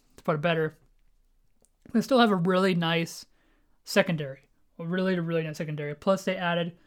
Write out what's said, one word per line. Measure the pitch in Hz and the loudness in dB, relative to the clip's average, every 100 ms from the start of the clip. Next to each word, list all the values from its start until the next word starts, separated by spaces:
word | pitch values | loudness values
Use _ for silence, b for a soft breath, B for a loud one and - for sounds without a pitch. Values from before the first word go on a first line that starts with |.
| _ - | _ -8
to | |
put | - 156 | -4 -2
it | |
better. | 170 165 156 - _ _ _ _ _ _ _ _ _ _ - | 0 0 -2 -6 _ _ _ _ _ _ _ _ _ _ -4
They | 226 | -2
still | - 262 | 4 4
have | 233 | 4
a | 185 | 4
really | 175 185 190 175 | 2 2 2 2
nice | 165 170 160 - - _ _ _ _ _ | 2 0 -2 -8 -18 _ _ _ _ _
secondary. | - 208 185 160 139 135 _ _ _ - | -2 0 2 0 -6 -14 _ _ _ -12
A | 165 | -4
really, | 185 190 180 | -2 0 0
really | 165 165 | 0 -2
nice | 160 151 | -2 -6
secondary. | 156 151 147 147 | -8 -6 -8 -4
Plus, | 202 190 | 0 0
they | 190 185 | -2 -2
added | 175 170 170 b | -2 -2 -4 b